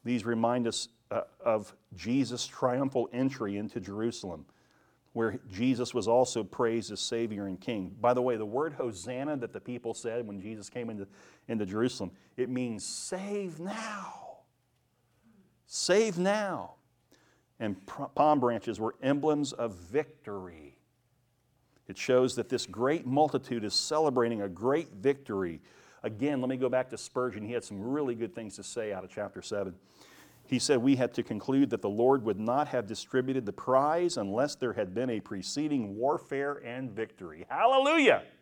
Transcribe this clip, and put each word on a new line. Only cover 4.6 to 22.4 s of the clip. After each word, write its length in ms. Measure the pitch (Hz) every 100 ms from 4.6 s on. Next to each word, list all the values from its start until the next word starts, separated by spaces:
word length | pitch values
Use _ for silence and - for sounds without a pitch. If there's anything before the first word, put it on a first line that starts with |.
| _ _ _ _ _
where 260 | 117 113 113 -
Jesus 460 | 92 123 120 120
was 140 | 123 101
also 360 | 117 127 117
praised 480 | 104 - 120 117 104
as 80 | 104
Savior 460 | - 117 117 104 98
and 160 | 92
King. 340 | - 113 92 98
By 120 | 117
the 100 | 123
way, 120 | 127 113
the 100 | 107
word 280 | 120 160
"Hosanna" 640 | 143 127 98 117 127 143 147
that 160 | 117
the 80 | 104
people 320 | 110 123 117
said 340 | 110 117 117 113
when 140 | 101
Jesus 280 | 98 110 98
came 200 | 123 117
into, 180 | 107 98 - - - -
into 180 | 113 101
Jerusalem, 460 | 104 123 - 92 - _ -
it 140 | 123
means, 340 | 127 123 110
"Save 760 | - - - 185 196 208 190 156
now. 800 | 180 214 220 208 - - - - _ _ _ _ _ _ _ _ _ _ _ _ _
Save 500 | - - 190 226 170
now." 540 | 185 214 202 151 90 - _ _ _ _ _ _ _ _
And 280 | 110 98 -
pr-, 180 | -
palm 380 | 135 - 151 151
branches 400 | 123 117 120 101
were 140 | 110 -
emblems 520 | 131 143 156 147 139
of 220 | - 117 90
victory. 1000 | 85 127 143 - - 101 92 80 73 _ _ _ _ _ _ _ _ _ _ _ -
It 100 | 92
shows 380 | - 127 127
that 140 | 120